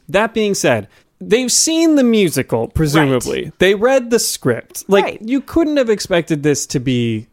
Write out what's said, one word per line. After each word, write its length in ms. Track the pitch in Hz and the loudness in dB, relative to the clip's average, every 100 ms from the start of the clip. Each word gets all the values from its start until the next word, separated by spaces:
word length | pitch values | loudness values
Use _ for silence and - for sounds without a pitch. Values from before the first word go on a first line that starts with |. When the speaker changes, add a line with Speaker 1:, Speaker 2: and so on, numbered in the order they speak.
| - | -4
Speaker 1:
That 260 | 180 220 | -2 0
being 220 | 220 208 196 | 0 -2 0
said, 320 | - 117 98 _ _ - | 0 0 -2 _ _ -18
they've 300 | 180 226 247 | 0 0 2
seen 440 | - - 320 330 294 | 0 0 2 2 4
the 80 | |
musical, 640 | 247 220 180 135 123 120 117 | 4 4 2 0 -2 -4 -2
presumably. 760 | - 156 151 143 127 - 135 143 | -2 0 2 2 0 -2 -6 -6
Speaker 2:
Right. 140 | - | 0
Speaker 1:
They 160 | 185 202 | 2 2
read 340 | 240 269 240 | 2 0 2
the 80 | 226 | -2
script. 640 | - - 143 117 - - - | -2 -4 -4 -4 -6 -14 0
Like, 160 | 196 185 | 2 2
Speaker 2:
Right. 160 | - | -4
Speaker 1:
you 200 | 220 269 | -6 -6
couldn't 360 | - 330 311 294 | -2 -2 0 0
have 120 | 233 | 0
expected 500 | 202 - 175 156 156 | -2 -2 -2 -2 -2
this 220 | 147 139 - | 0 -2 -4
to 120 | 147 | -4
be 480 | 123 123 117 110 110 | -2 -2 -2 -4 -8